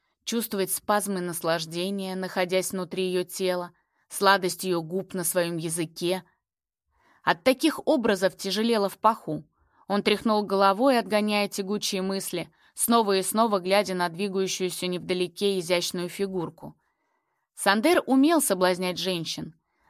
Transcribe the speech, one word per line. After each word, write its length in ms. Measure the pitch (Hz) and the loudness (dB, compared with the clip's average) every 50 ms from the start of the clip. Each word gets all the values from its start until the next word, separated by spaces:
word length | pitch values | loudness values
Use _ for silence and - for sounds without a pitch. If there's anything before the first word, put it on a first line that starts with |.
| _ _ _ _ _ | _ _ _ _ _
чувствовать 460 | - 226 233 220 - - 196 190 185 - | -6 -4 -4 -4 -2 -2 -2 -2 -2 -4
спазмы 480 | - - - 208 208 208 202 202 185 | -4 -2 0 0 0 0 -2 -4 -4
наслаждения, 920 | 180 175 170 170 - 165 165 170 160 160 160 170 175 190 196 196 190 190 185 185 | -4 -6 -6 -4 -2 0 0 0 -2 -4 -6 -4 -4 -4 -4 -4 -6 -6 -6 -6
находясь 540 | 190 180 - 196 185 175 185 185 180 - | -6 -4 -2 -2 -2 0 0 0 0 0
внутри 360 | - 190 180 165 - 180 185 185 | -4 -6 -6 -6 -4 -4 -2 0
ее 160 | 180 180 180 | 0 -2 -2
тела, 480 | 175 - - 190 180 180 180 175 170 - _ _ _ _ _ _ _ | -4 -4 -4 -2 -2 -2 -2 -4 -8 -12 _ _ _ _ _ _ _
сладость 540 | - - 202 196 196 196 180 180 175 - - | -4 2 4 4 4 4 2 -2 -4 -4 -4
ее 180 | 185 180 170 | -2 -2 -2
губ 320 | 165 156 165 190 185 185 - | -2 -4 -6 -6 -6 -6 -6
на 100 | 180 175 | -6 -4
своем 340 | 165 - 185 170 170 170 165 | -2 0 0 0 0 -2 -4
языке. 680 | 160 170 160 175 165 156 165 - 175 170 185 185 185 _ _ _ _ _ _ _ _ _ _ _ _ _ _ _ _ _ _ _ _ | -4 -4 -4 -4 -4 -6 -6 -4 -2 -2 -2 -2 -6 _ _ _ _ _ _ _ _ _ _ _ _ _ _ _ _ _ _ _ _
От 200 | - 175 170 - | -2 -2 2 2
таких 420 | 262 262 269 - 320 277 - - - | 0 2 4 2 0 0 0 2 2
образов 500 | 302 285 214 233 208 180 190 185 170 - | 2 2 4 2 2 2 2 0 -2 -4
тяжелело 520 | - 196 185 208 220 233 233 220 196 190 | -6 -4 -2 0 0 2 2 2 0 0
в 80 | - - | 0 2
паху. 460 | - 214 226 - - - 156 151 - _ _ _ _ _ _ _ _ - | 2 2 2 2 -2 -8 -8 -8 -10 _ _ _ _ _ _ _ _ -4
Он 160 | 190 202 202 | -2 0 2
тряхнул 400 | 214 214 196 - 233 214 214 208 | 2 2 2 2 0 0 0 0
головой, 560 | 180 196 196 196 196 196 196 247 277 262 233 | 0 2 4 4 4 4 4 4 4 4 4
отгоняя 480 | 208 185 214 208 208 214 208 208 202 196 | 2 0 0 0 2 2 0 0 0 -2
тягучие 540 | - - 202 185 208 208 - - - 185 | -4 -6 -4 -4 -4 -4 -4 -4 -4 -2
мысли, 480 | 185 190 190 196 190 - - 175 156 - _ _ _ _ _ | -2 -2 -4 -4 -6 -6 -6 -8 -8 -10 _ _ _ _ _
снова 440 | - - - 233 233 226 202 196 190 | -4 0 4 4 4 4 4 2 0
и 60 | 185 | 0
снова 360 | - - 214 226 233 208 190 | 0 2 2 2 2 2 0
глядя 340 | 175 185 190 202 208 175 185 | 2 2 2 2 2 2 -2
на 160 | 180 175 175 | -2 -2 -2
двигающуюся 760 | 165 165 202 202 185 190 190 185 185 - 185 180 170 - 185 180 | -2 -4 -6 -4 -2 -2 -2 -2 -2 -4 -4 -4 -4 -4 -4 -4
невдалеке 720 | 180 175 165 170 185 180 180 170 175 - 202 202 196 185 | -4 -4 -4 -4 -2 -2 -2 -4 -4 -2 -2 0 0 -2
изящную 500 | 170 160 180 175 175 - - 180 175 175 | 0 0 0 0 0 -2 -4 -6 -6 -8
фигурку. 640 | 165 - 196 196 190 185 160 156 160 - - 147 151 _ _ _ _ _ _ _ _ _ _ _ _ _ _ _ _ | -6 -6 -6 -4 -4 -6 -6 -8 -10 -14 -18 -20 -20 _ _ _ _ _ _ _ _ _ _ _ _ _ _ _ _
Сандер 480 | - - 202 196 220 214 311 349 339 - | 0 2 4 4 6 6 4 4 4 4
умел 360 | - 254 262 269 311 339 311 | 4 4 6 6 6 4 4
соблазнять 560 | - - 202 180 185 180 185 175 185 180 180 160 | 2 2 2 2 2 2 2 0 -2 -4 -4 -4
женщин. 580 | 170 190 185 170 160 160 - - 160 160 - _ _ _ _ _ _ | -4 -4 -4 -4 -4 -6 -8 -10 -10 -12 -16 _ _ _ _ _ _